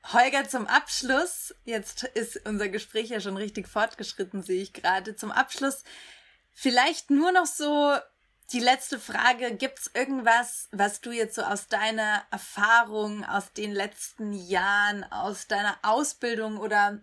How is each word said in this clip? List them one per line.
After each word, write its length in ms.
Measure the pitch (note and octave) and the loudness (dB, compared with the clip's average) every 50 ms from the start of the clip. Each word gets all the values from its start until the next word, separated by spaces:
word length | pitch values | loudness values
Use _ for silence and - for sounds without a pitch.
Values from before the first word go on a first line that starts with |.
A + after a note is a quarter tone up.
| - - | -10 4
Holger, 360 | - A#3 B3 C4 C4 C#4 - - | 6 6 6 6 4 0 0 0
zum 180 | - B3 G#3 | -4 -4 -2
Abschluss, 880 | - A#3+ D4 D4 - - - C4 B3 C4 C#4 F4 F4+ - - - - - _ _ | 2 2 2 2 0 -6 -4 0 0 2 2 2 0 -4 -8 -8 -10 -12 _ _
jetzt 380 | A#3 A3+ G#3+ G3 - - - B3 | -6 -6 -6 -6 -8 -12 -10 -10
ist 360 | - - A3 A3 G#3+ - - - | -4 -4 -4 -4 -4 -8 -10 -6
unser 220 | G#3+ G#3+ G3+ G#3 G3 | -6 -4 -2 -2 -2
Gespräch 420 | F#3 G#3+ - - - A3 A#3 A3 | -4 -6 -8 -4 -6 -6 -4 -4
ja 100 | A#3+ G#3+ | -6 -6
schon 160 | F3+ G3+ F#3+ | -6 -6 -6
richtig 320 | G3 G#3+ G3+ - G#3+ F#3 - | -6 -6 -6 -6 -8 -10 -4
fortgeschritten, 760 | - G#3+ G#3+ A3+ - - G#3 - - - F#3+ F#3 - G3 | 0 0 0 0 0 -10 -12 -12 -6 -8 -8 -6 -6 -10
sehe 180 | F#3 - F#3 F#3 | -4 -4 -4 -4
ich 100 | G3 F#3+ | -4 -6
gerade. 420 | - - - F3 F#3 F#3+ F#3+ A3 G#3+ | -12 -4 0 0 0 0 -2 -6 -12
Zum 140 | - - G#3 | -10 -10 -2
Abschluss 540 | - - C4+ - - - C4+ C#4 C4+ - - - - - - - - - _ _ _ _ _ _ | 0 0 0 0 -2 -2 -2 -2 -2 -4 -12 -16 -20 -20 -20 -20 -20 -20 _ _ _ _ _ _
vielleicht 580 | _ - - C4+ A#3+ B3 B3+ D#4 D#4+ - - - | _ -2 -2 4 4 6 4 4 2 -2 0 2
nur 220 | C#4+ C#4 D#4+ F4+ | 4 4 4 6
noch 140 | F4+ F#4 F4 | 4 4 4
so 480 | D4 - - D4 D4 D4 D4 D4 C#4+ C#4+ C4+ - _ _ _ _ _ _ _ _ - | 2 -2 -2 -2 2 2 4 4 4 4 2 0 _ _ _ _ _ _ _ _ -6
die 60 | - B3 | -4 2
letzte 380 | A#3 B3 C4 C4 - - C#4+ A3+ | 4 4 4 4 0 -8 -8 -8
Frage. 560 | - - - - - B3 B3 A#3 B3+ A#3+ A3 | -8 -6 -4 2 4 4 4 4 -2 -4 -2
Gibt's 360 | F#3+ C4 C4+ - - - - _ | -2 -4 -6 -4 -8 -12 -6 _
irgendwas, 720 | A#3 C4 C4 C#4 C4 A3+ A3+ A3+ A#3+ B3 - - - - - | -2 -2 0 -2 2 4 6 6 6 4 0 -6 -10 -10 -10
was 280 | - G3 G3+ G#3 G3+ - | 0 0 0 0 0 -6
du 120 | - A#3+ | -10 -8
jetzt 240 | A#3 A#3 A3 A3 - | -4 -4 -4 -2 -2
so 60 | - | -4
aus 260 | - - G3+ G3 - _ | -2 -2 -2 -4 -4 _
deiner 540 | - G3+ G#3+ A3 A3 A3 G#3+ G#3+ G#3 G3+ - _ | -2 0 0 0 0 0 0 0 0 -2 -2 _
Erfahrung, 920 | - G3 - - - G3+ G#3 G#3+ A#3 A#3 A#3 G#3+ G#3+ G#3+ G#3+ G#3 G#3 G#3 - | -10 -10 -10 -10 -2 0 4 6 6 6 6 4 -2 -4 -2 -2 -4 -8 -8
aus 280 | - - G3+ G3 - | -4 -4 -4 -4 -4
den 180 | _ G#3+ G#3+ G#3 | _ -8 -6 -4
letzten 600 | G3+ G3 G3 G#3 G#3 - - - - - A3 G#3 | -2 -4 -4 -4 -6 -12 -12 -12 -10 -8 -8 -6
Jahren, 720 | G3+ F#3+ F3+ F3 G3 F3+ F3+ G3 G3+ G#3 G#3 G#3 G#3 G3+ F#3+ | -6 -8 -4 -2 0 0 2 2 2 2 2 2 0 -4 -8
aus 420 | - - G#3 F3+ G3+ G3+ - - | -10 -8 -6 -6 -6 -6 -8 -6
deiner 300 | _ G#3+ G3+ G#3 G#3 F#3+ - | _ -2 0 0 -2 -2 -2
Ausbildung 760 | - G#3+ A3 C4 D4 C#4+ - _ - A#3+ A#3 A3 A3 G#3+ G#3+ G#3 | 0 2 2 2 2 -2 -4 _ -4 -4 -2 -2 -4 -6 -6 -6
oder 400 | G#3+ G#3+ G#3+ G#3 G3+ G3+ G#3 G#3 | -4 0 2 4 4 2 0 -6